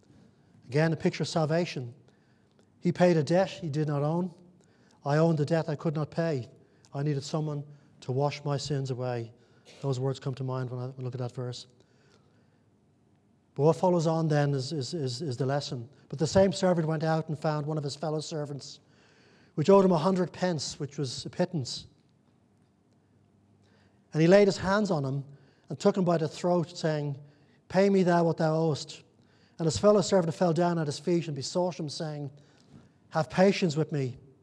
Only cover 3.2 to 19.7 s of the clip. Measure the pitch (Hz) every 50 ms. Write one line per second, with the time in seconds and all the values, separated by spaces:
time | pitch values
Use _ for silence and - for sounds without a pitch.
3.2 | 143 127 165 180 196 175 - - - 165 135 151 156 147 147 143 143 151 160 170
4.2 | 180 185 - - - - _ _ _ _ _ _ _ _ _ _ - 143 143 156
5.2 | 160 165 165 147 147 139 165 160 151 - 151 143 - 170 147 151 151 - - -
6.2 | 165 165 156 131 113 - - - _ _ _ _ _ _ - 139 143 151 147 139
7.2 | 143 - - 160 156 151 147 147 143 - - - _ _ _ _ - - 127 131
8.2 | 143 147 143 - - 143 143 135 - - 151 135 135 127 131 117 127 127 123 120
9.2 | 113 113 - _ _ _ _ _ _ - - - - 139 135 123 131 135 131 -
10.2 | - 139 127 - 135 131 127 131 127 120 127 127 123 127 135 131 127 127 120 123
11.2 | 127 120 - - 123 123 120 - - - _ _ _ _ _ _ _ _ _ _
12.2 | _ _ _ _ _ _ _ _ _ _ _ _ _ _ _ _ _ _ _ _
13.2 | _ _ _ _ _ _ _ - 139 156 160 160 - 185 180 175 156 165 160 165
14.2 | 160 160 151 147 143 143 139 139 127 135 170 151 123 - - 175 139 131 120 120
15.2 | 170 151 123 113 139 127 139 147 143 - 147 123 113 - - - _ _ - 135
16.2 | 165 147 - 196 196 202 165 - 190 180 180 170 160 151 160 156 156 160 160 160
17.2 | 156 - 156 139 - 160 151 151 147 143 156 156 143 143 131 - - 160 151 156
18.2 | 147 - 170 151 147 143 147 135 - - - - _ _ _ _ _ _ _ _
19.2 | _ _ _ _ _ _ _ - 151 190